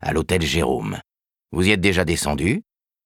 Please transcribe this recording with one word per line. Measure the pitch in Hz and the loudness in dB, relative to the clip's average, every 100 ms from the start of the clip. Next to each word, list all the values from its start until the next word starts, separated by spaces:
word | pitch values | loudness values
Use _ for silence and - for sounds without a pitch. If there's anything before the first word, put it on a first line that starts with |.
à | - | -4
l'hôtel | 71 78 90 | -2 0 0
Jérôme. | 78 76 65 64 52 - - _ _ _ _ | 0 0 0 -2 -4 -8 -12 _ _ _ _
Vous | 76 92 | 0 2
y | |
êtes | 104 | 2
déjà | 92 90 80 | 2 2 0
descendu ? » | 82 73 73 87 160 - _ _ _ | 0 0 0 0 -2 -6 _ _ _